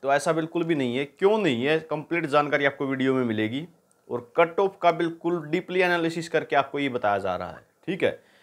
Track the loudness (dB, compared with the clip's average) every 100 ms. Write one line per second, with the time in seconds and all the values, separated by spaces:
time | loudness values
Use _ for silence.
0 | 2 2 2 0 0 -2 0 0 0 -2
1 | -4 _ 2 4 2 0 2 0 0 -8
2 | -4 -4 2 2 2 2 0 0 -4 0
3 | 2 2 2 0 -2 -2 -10 _ _ _
4 | _ -8 -6 2 2 2 -2 2 0 2
5 | -2 -4 -4 -4 -2 -4 -2 0 2 2
6 | 0 -4 -2 -2 2 2 2 -2 -2 -2
7 | 0 0 -2 -4 -6 -12 _ _ -8 -2
8 | -2 -2 _ _